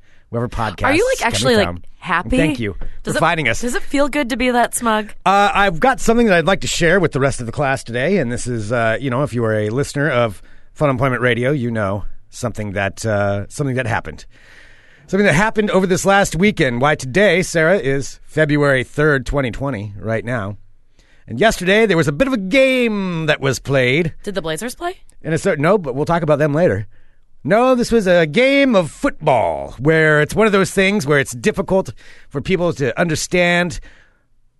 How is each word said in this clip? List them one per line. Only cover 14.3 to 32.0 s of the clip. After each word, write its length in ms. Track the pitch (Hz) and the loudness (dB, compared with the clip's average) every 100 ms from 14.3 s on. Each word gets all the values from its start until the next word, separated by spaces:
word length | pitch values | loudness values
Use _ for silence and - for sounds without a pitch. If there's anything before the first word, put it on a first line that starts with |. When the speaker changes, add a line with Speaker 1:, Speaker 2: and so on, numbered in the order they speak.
| - - - - - - - - | -20 -20 -20 -20 -20 -20 -20 -4
Speaker 1:
Something 200 | 190 202 | 2 4
that 80 | |
happened 360 | 147 214 220 208 | 4 2 0 0
over 160 | 185 185 | 2 2
this 200 | 175 175 | 2 4
last 280 | 196 196 | 4 2
weekend. 460 | 156 208 - 139 120 | 2 0 2 0 2
Why, 140 | 143 | 0
today, 480 | 151 131 131 202 170 | 0 -2 2 4 2
Sarah, 340 | 170 170 160 190 | 0 0 2 2
is 440 | 131 139 - - | 0 -2 -4 -12
February 600 | - 151 156 147 143 131 | -8 -2 0 2 2 2
third, 420 | 120 - 151 135 120 | 0 0 2 2 0
twenty 240 | 143 131 | -2 -2
twenty, 420 | - 135 113 104 101 | -4 -6 -6 -8 -10
right 260 | 104 113 | -4 -4
now. 320 | 101 123 98 101 - - _ _ _ - - | -4 -4 -6 -10 -16 -20 _ _ _ -20 -12
And 120 | 113 | 0
yesterday, 460 | 214 - 180 208 | 2 2 2 4
there 140 | 226 165 | 4 2
was 100 | 156 | 2
a 40 | |
bit 140 | 147 240 | 0 0
of 60 | |
a 60 | 262 | 0
game 880 | 185 269 269 254 240 208 190 165 156 | 0 2 4 2 0 -2 -4 -2 -2
that 120 | 147 | 0
was 200 | 135 127 | 0 -2
played. 560 | - 139 123 143 175 - | 0 0 2 2 -2 -6
Speaker 2:
Did 120 | - | -8
the 60 | 190 | -6
Blazers 340 | 160 156 233 | -6 -6 -8
play? 220 | - 349 - - - | -8 -8 -10 -16 -14
Speaker 1:
In 140 | 143 | -6
a 40 | 160 | -2
certain, 240 | 196 156 | 0 0
no, 140 | 156 214 | 2 2
but 180 | 175 | 0
we'll 120 | 131 147 | -4 -2
talk 160 | 170 | 0
about 160 | 156 143 | 2 2
them 160 | 151 | 2
later. 320 | 143 175 101 107 - - - - - | 2 2 0 -4 -14 -20 -20 -20 -12
No, 300 | 139 208 254 | 0 2 4
this 180 | 254 226 | 2 2
was 140 | 226 185 | 2 4
a 180 | 175 165 | 4 4
game 480 | 160 262 277 269 | 2 4 4 4
of 160 | 208 160 | 2 0
football 840 | - 277 - 156 123 87 73 69 | -2 -4 0 2 2 2 -2 -6
where 500 | - 143 160 156 151 | -2 2 4 4 4
it's 120 | 147 | 2
one 120 | 160 220 | 2 2
of 80 | |
those 160 | 196 180 | 2 0
things 360 | - 190 208 135 | 2 0 0 2
where 120 | 147 | 2
it's 120 | 127 | 0
difficult 580 | 123 - - 92 95 92 - | -2 -2 -2 0 0 -2 -10